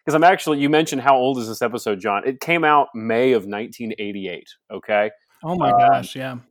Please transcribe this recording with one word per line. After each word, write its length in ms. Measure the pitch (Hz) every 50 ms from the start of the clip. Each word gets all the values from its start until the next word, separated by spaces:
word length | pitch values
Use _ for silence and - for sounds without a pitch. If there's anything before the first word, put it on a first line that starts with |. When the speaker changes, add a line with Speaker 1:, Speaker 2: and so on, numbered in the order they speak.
| -
Speaker 1:
'Cause 100 | 156 147
I'm 80 | 156 165
actually, 360 | 180 196 180 - 160 151 139
you 100 | 143 143
mentioned 320 | 151 156 165 - 151 135
how 160 | 123 139 135
old 200 | 131 127 135 135
is 100 | 123 113
this 140 | 110 110 -
episode, 380 | 123 113 120 117 - 110 104 92
John? 240 | 98 107 101 101 -
It 140 | 135 131 -
came 240 | - 165 170 170 156
out 240 | 147 151 147 139 - -
May 380 | 113 110 113 113 117 127 131 127
of 140 | 110 92
nineteen 460 | 101 104 104 113 117 - - 120 110 107 -
eighty-eight, 480 | 104 104 101 101 95 92 87 - - - - _ _ -
okay? 400 | 107 95 - - 107 104 104 107 - _ _ _ _ _ -
Speaker 2:
Oh 120 | 160 180
my 140 | 175 151 131
Speaker 1:
Um, 60 | 117
Speaker 2:
gosh, 380 | 117 117 139 135 123 120 - -
yeah. 220 | 135 131 131 127 123 - _